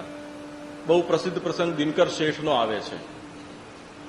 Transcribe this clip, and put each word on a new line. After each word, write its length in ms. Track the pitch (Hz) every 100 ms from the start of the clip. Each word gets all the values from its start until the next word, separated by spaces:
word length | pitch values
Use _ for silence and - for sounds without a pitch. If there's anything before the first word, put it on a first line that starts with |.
| 87 - - - - - - - 160
બહુ 140 | 175
પ્રસિદ્ધ 380 | 170 160 180 170
પ્રસંગ 360 | 175 170 170 156
દિનકર 320 | 151 151 165
શેઠનો 440 | - 156 147 151
આવે 280 | 127 113 104
છે 180 | - 87 - - - - - - - - - -